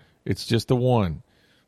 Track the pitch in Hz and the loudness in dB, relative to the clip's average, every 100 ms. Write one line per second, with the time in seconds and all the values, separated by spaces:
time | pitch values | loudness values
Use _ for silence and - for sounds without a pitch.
0 | _ _ - 92 - 117 - 127 127 120 | _ _ -8 -6 0 0 2 0 2 2
1 | 92 73 - _ _ _ | 0 -4 -12 _ _ _